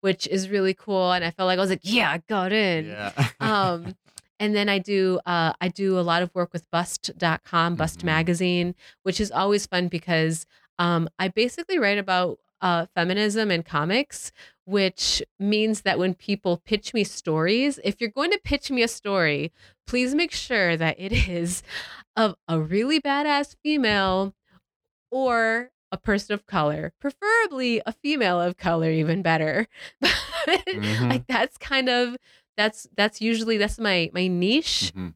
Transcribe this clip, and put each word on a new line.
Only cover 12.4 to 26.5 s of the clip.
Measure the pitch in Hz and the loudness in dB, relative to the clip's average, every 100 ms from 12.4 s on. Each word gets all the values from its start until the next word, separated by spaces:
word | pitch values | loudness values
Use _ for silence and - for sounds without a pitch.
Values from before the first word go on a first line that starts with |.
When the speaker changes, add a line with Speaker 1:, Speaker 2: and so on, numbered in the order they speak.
| _ _ | _ _
Speaker 1:
uh, | 190 170 165 - | 0 0 0 -2
feminism | 170 190 214 214 214 | 0 2 0 0 0
and | 170 165 | 0 0
comics, | 151 156 220 285 - - _ - _ - | -2 0 0 -2 -8 -16 _ -20 _ -4
which | 202 190 - - - - _ | 0 0 0 -2 -2 -6 _
means | 202 214 220 214 | 0 2 2 0
that | 196 170 | 0 0
when | 185 | 0
people | 180 - 202 185 175 - | -2 -4 -2 0 -2 -2
pitch | 214 - | -4 -2
me | 233 | -2
stories, | 202 - - 156 165 226 285 269 | -2 -4 -2 0 2 2 0 -2
if | 196 - | -6 -4
you're | 226 | -6
going | 240 330 | -2 -2
to | 403 | -2
pitch | - 277 - | -2 -4 -2
me | 254 | -2
a | 233 | -2
story, | - 208 196 165 143 160 _ - _ - | -2 -2 0 2 0 -4 _ -20 _ -4
please | 247 254 294 | -2 0 0
make | 349 | 0
sure | - - 233 180 165 | -4 -4 0 2 2
that | 160 - | 0 -2
it | 190 | -2
<laughs> | 240 190 | 0 0
is | 175 170 180 - - - - - - | 0 -4 -6 -8 -14 -14 -18 -10 0
of | 220 175 - | 0 0 -2
a | 165 | -2
really | 156 190 247 311 | 0 0 2 0
badass | 285 277 294 285 285 - | 2 0 2 0 -2 -6
female | 302 302 226 208 190 185 196 - _ 185 _ _ _ _ _ | -2 2 4 4 4 2 0 -6 _ _ _ _ _ _ _
or | 254 262 233 226 226 254 _ _ | -2 2 2 2 0 -4 _ _
a | 185 | -8
person | - 202 - | 0 0 0
of | 208 | -6
color, | _ | _